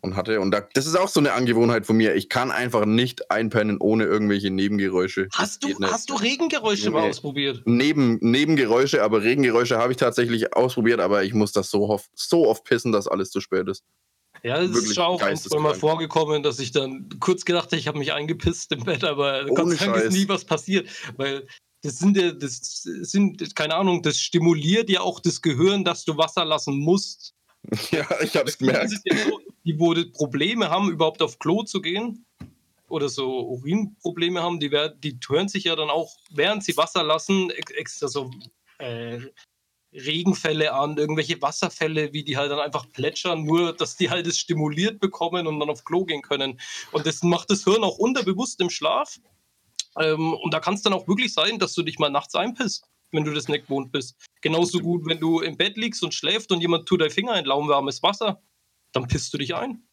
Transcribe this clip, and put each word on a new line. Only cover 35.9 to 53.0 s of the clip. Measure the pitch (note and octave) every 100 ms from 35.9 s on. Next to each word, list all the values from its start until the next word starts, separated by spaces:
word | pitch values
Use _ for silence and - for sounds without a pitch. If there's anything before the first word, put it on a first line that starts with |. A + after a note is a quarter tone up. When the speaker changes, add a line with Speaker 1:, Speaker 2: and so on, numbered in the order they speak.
| D3+ E3 - _
Speaker 2:
während | D3 E3+ G#3+
sie | G3 D#3
Wasser | E3 F#3
lassen, | D#3 D#3 - G3 F3+
ex-, | - -
extra | C#3 - - C#3+
so, | C3 C3 B2 - _ _ _
äh, | C3+ A#2 A#2 A#2+ C3 _ _ _ _ _ _
Regenfälle | C3 C3 D#3 F3+ F3+ D#3+ D#3 D3+
an, | C3 D3 D3
irgendwelche | D3+ D#3 C#3+ D#3+
Wasserfälle, | C#3 - E3 - D#3 D#3 D3+
wie | D3
die | C#3+ C3+
halt | C#3+
dann | C#3+
einfach | D3 C#3+ -
plätschern, | - C#3+ - F#3 E3
nur | D3+ E3+ E3+
dass | E3 D3 -
die | E3
halt | F3+ E3+
es | -
stimuliert | - D#3+ D3+ D3+ G3+ G#3+
bekommen | F#3+ - E3+ F3+ E3
und | D3+
dann | D3
auf | D3
Klo | - E3+
gehen | F#3 D3+
können. | - C#3+ C3+ B2 - - -
Und | D#3 D3+
das | -
macht | F3 F3 -
das | G3+
Hirn | - A3
auch | G3+ -
unterbewusst | A3 C4 F#3+ F#3+ C4 -
im | F3
Schlaf. | - D3+ A#3+ D4+ - _ _ _ _ _ - - -
Ähm, | D#3+ D#3 D#3+
und | D#3 F3
da | D#3+
kann's | F3 G3+
dann | G#3+
auch | F#3 -
wirklich | G#3 B3
sein, | - F3 A3
dass | E3+
du | -
dich | D#3+ -
mal | D3+
nachts | C#3 -
einpisst, | E3+ G#3 B3 B3 - _ _